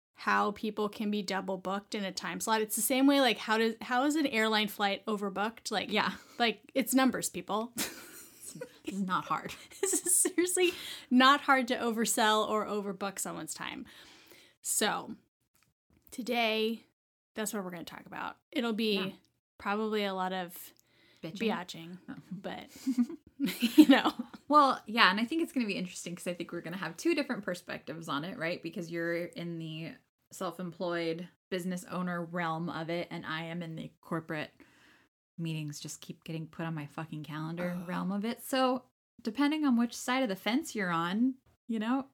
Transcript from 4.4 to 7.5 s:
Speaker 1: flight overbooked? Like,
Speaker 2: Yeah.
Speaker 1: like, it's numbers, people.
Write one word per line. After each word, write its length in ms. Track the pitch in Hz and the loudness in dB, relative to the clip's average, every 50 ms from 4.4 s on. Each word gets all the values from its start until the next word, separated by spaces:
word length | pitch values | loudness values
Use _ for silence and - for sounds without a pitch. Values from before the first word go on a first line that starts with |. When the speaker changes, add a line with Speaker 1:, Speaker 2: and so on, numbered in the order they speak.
| 220 220 220 214 214 202 | 2 4 4 2 2 0
Speaker 1:
flight 360 | - - 208 196 196 202 - | 0 0 0 0 0 -2 -4
overbooked? 640 | - 214 202 208 196 190 202 202 220 226 - - - 220 | -4 -4 -2 -4 -4 -4 -2 -4 -4 -4 -8 -8 -4 -4
Like, 200 | 190 196 - 202 | -4 -2 0 0
Speaker 2:
Yeah. 180 | 214 160 196 - - - - - - | 2 2 0 -2 -6 -10 -12 -4 0
Speaker 1:
like, 200 | 240 226 214 - - - - | 0 0 0 -2 -8 -4 -2
it's 180 | 262 262 - - | 0 0 4 4
numbers, 340 | 262 262 254 202 175 165 - | 4 4 4 4 0 -2 -4
people. 440 | - 175 175 - | -6 -6 -6 -4